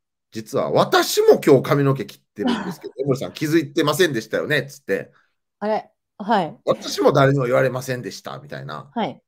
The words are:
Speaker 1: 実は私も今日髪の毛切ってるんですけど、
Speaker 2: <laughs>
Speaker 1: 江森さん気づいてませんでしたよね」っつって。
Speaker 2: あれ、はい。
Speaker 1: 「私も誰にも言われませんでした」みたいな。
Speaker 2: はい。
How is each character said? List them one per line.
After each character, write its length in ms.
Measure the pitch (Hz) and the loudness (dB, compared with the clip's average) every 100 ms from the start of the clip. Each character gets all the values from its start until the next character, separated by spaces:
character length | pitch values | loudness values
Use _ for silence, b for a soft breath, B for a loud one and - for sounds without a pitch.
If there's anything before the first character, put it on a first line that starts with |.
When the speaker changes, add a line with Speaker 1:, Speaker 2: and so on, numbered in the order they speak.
| _ _ _ | _ _ _
Speaker 1:
実 260 | 113 107 123 | -16 -4 -2
は 140 | 76 | 0
私 500 | 135 196 370 339 415 | 0 2 0 0 2
も 180 | 440 240 165 | 4 4 6
今 120 | 135 | 4
日 40 | |
髪 220 | 139 143 | 4 2
の 100 | 139 | 2
毛 140 | 135 101 | 0 -6
切 100 | - | -14
っ 40 | _ | _
て 100 | - | -4
る 160 | 240 226 | -2 -2
ん 60 | 185 | -6
で 60 | |
す 80 | - | -10
け 80 | - | -14
ど、 60 | |
Speaker 2:
<laughs> 40 | - | -6
Speaker 1:
江 60 | - | -2
森 140 | - | -2
さ 80 | 87 | -4
ん 60 | |
気 120 | - 151 | -6 0
づ 140 | 165 | 0
い 120 | 139 | 0
て 120 | 165 | 0
ま 100 | 151 | 0
せ 140 | 147 175 | 2 2
ん 60 | |
で 80 | 113 | 0
し 80 | - | -4
た 80 | 95 | -4
よ 100 | 87 | 0
ね」 140 | 147 | -2
っ 40 | 139 | -2
つ 140 | - | -12
っ 40 | |
て。 280 | - 92 - b b _ _ _ | -4 -4 -4 b b _ _ _
Speaker 2:
あ 80 | 208 | -4
れ、 240 | 208 - _ _ - | -4 -6 _ _ -12
は 240 | 202 214 | -2 0
い。 160 | 160 - - | 0 -6 -4
Speaker 1:
「私 360 | - 285 - | -4 -4 0
も 120 | 262 | 2
誰 200 | 143 135 | 6 4
に 40 | 139 | 4
も 80 | 123 | 0
言 80 | |
わ 80 | 135 | 2
れ 80 | 135 | 0
ま 140 | 127 | -2
せ 120 | 135 123 | -6 -8
ん 60 | |
で 80 | 98 | -8
し 140 | - | -12
た」 160 | - 67 | -14 -14
み 80 | 147 | -14
た 100 | - | -14
い 60 | 139 | -12
な。 240 | 76 - 240 | -14 -10 -6
Speaker 2:
は 100 | 170 | -6
い。 160 | - | -8